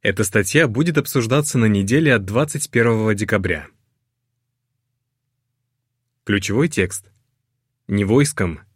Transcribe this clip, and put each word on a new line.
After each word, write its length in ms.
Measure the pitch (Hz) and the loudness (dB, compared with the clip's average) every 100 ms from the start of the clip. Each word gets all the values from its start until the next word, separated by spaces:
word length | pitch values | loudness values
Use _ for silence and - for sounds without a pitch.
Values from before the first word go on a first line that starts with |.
Эта 240 | 107 95 | -2 -2
статья 440 | 104 107 95 147 156 | 0 0 2 2 2
будет 280 | 110 165 151 | 0 0 0
обсуждаться 600 | 127 139 113 135 147 127 | -2 -2 0 0 0 0
на 80 | 110 | 2
неделе 480 | 101 98 131 160 | 2 2 2 2
от 100 | 120 | 0
двадцать 460 | 95 110 151 143 - | 0 -2 -2 -4 -4
первого 440 | 120 117 113 110 | 0 2 2 0
декабря. 540 | 104 101 107 92 80 73 _ _ _ _ _ _ _ _ _ _ _ _ _ _ _ _ _ _ _ _ _ _ _ _ _ | 0 0 -2 -2 -6 -8 _ _ _ _ _ _ _ _ _ _ _ _ _ _ _ _ _ _ _ _ _ _ _ _ _
Ключевой 460 | - 101 - 101 165 | -2 -2 0 -2 0
текст. 420 | 131 90 - _ _ _ _ _ _ _ _ - | 0 -2 -4 _ _ _ _ _ _ _ _ -4
«Не 180 | 101 98 | -2 2
войском, 540 | 120 143 - 92 80 - | 2 2 0 -4 -4 -16